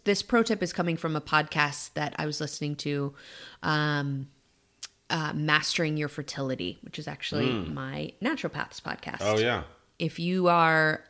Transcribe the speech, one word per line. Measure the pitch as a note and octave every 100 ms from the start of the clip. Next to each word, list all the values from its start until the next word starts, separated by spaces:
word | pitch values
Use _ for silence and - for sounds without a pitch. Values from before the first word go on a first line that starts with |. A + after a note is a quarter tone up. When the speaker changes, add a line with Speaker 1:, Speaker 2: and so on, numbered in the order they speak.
Speaker 1:
this | - G3+
pro | - A#3+
tip | A3+ G#3
is | F3
coming | - E3+ E3
from | E3 D3+
a |
podcast | D3+ D#3 D3+ D#3 D3 C#3 -
that | - D3 -
I | D3+
was | D3
listening | D3 - D3 D3
to, | D3+ C#3+ C#3+ C#3+ - - - -
um, | - D3+ D3+ D3 C#3+ C#3 C3+ _ _ _ _ _ - _ _
uh, | E3 D3+
Mastering | D#3 D3+ D3+ - - D#3 D3+
Your | D3
Fertility, | - C#3 - C3+ C3 F2 -
which | - -
is | D3+
actually | D3 - D3 B2+
Speaker 2:
Mm. | A#2 E2
Speaker 1:
my | - C2 D3 - -
naturopath's | A3+ D#4 D#3+ D3+ - -
podcast. | - - - -
Speaker 2:
Oh, | G2+ G#2+
yeah. | A#2 G#2+ - - _ -
Speaker 1:
If | D#3+ -
you | E3+ F#3 F3
are | E3+ E3 D#3+ D#3 D#3 -